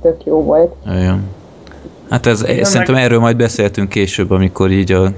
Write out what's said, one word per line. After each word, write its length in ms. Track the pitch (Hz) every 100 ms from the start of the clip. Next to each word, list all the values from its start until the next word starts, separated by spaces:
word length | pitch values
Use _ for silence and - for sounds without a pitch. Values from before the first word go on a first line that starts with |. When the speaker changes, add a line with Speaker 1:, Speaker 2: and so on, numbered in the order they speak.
Speaker 1:
tök 240 | 170 165 -
jó 180 | 156
volt. 300 | 147 151 170 - 196
Speaker 2:
Igen. 380 | 92 92 95 98 95 - - - - - - -
Hát 160 | 120 120
ez, 180 | 107 120
Speaker 3:
Igen, 140 | -
Speaker 2:
szerintem 320 | - 156 110 131
Speaker 3:
meg 80 |
Speaker 2:
erről 160 | 123 117
majd 160 | 117 120
beszéltünk 520 | 117 - 101 101 98
később, 420 | 107 95 - 92
amikor 400 | 95 95 - 95
így 200 | 98 92
a 160 | 92 95